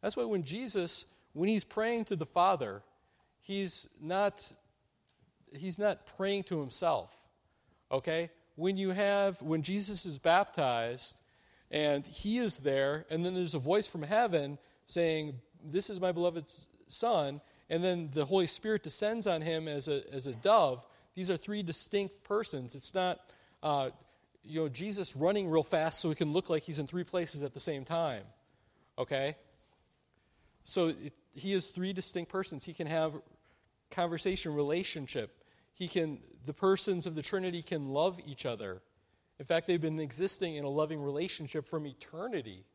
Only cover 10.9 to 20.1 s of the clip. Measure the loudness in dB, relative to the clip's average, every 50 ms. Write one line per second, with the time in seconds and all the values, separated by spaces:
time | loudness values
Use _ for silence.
10.9 | -4 -6 -8 -12 -12 -14 _ _ _ _ _ _ _ _ _ _ -2 2 4 4
11.9 | 2 2 0 -6 -12 -6 -2 0 0 2 2 0 -2 0 0 0 2 2 2 2
12.9 | 0 -2 -4 -4 -2 -2 0 0 0 -2 -2 -2 -2 -2 0 2 2 2 2 0
13.9 | -6 -8 -4 0 2 4 4 4 4 2 0 0 -6 -10 _ _ _ _ _ -6
14.9 | 0 2 2 4 2 2 -2 -4 -8 -10 -14 _ _ -18 -14 -4 -2 -2 -2 -2
15.9 | -6 -2 -2 0 0 2 2 0 0 0 -8 -10 -16 -20 -20 -20 _ _ -20 _
16.9 | -8 -2 2 2 4 4 2 2 -2 -8 -12 _ _ -20 _ _ -2 2 2 2
17.9 | 2 2 -2 -2 0 0 0 4 4 4 4 2 0 -4 -2 0 0 0 -2 -4
18.9 | -6 -2 0 0 0 0 0 0 0 0 0 0 -2 -2 -2 -2 -4 -4 -2 0
19.9 | -2 -2 -2 -4